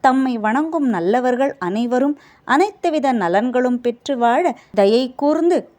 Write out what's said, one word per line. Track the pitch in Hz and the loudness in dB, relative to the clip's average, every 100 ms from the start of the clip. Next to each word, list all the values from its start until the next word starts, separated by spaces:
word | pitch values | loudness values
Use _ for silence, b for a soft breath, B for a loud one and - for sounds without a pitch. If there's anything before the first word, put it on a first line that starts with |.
தம்மை | 269 262 262 240 | 2 2 -2 -2
வணங்கும் | 214 240 320 320 277 | -2 -2 -2 -2 -2
நல்லவர்கள் | 202 170 233 254 247 269 - | -2 0 0 0 0 -2 -2
அனைவரும் | 175 202 240 247 277 285 b b | -6 -4 -2 0 0 -2 b b
அனைத்துவித | - 262 403 403 349 311 269 | -2 0 0 0 -2 0 0
நலன்களும் | 240 175 185 240 247 254 247 | 0 0 0 0 -2 0 -2
பெற்று | 240 233 - 269 | -4 -6 -6 -2
வாழ | 240 247 349 240 B | 0 2 0 -4 B
தயை | - 196 226 254 254 | 0 2 2 0 -2
கூர்ந்து | 285 311 330 339 - | -2 0 2 0 -2